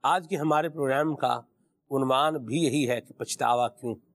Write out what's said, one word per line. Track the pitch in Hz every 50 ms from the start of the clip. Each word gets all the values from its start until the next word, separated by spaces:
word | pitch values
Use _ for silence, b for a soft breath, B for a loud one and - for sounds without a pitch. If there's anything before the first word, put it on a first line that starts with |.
| -
آج | 135 170 190 175 156
کے | 190
ہمارے | 156 151 156 151 151 156 165
پروگرام | 151 156 143 135 131 139 151 160 151
کا | - - 123 120 120 - _ _ _ _ _ _ _ _ _
عنوان | 135 139 135 131 131 131 147 156 160
بھی | 147 123 110 123
یہی | 170 151 135 123 151 139 117
ہے | 123 113
کہ | - - -
پچھتاوا | - 117 - - - 120 117 120 123 123
کیوں؟ | 110 - - 135 120 110 - _ _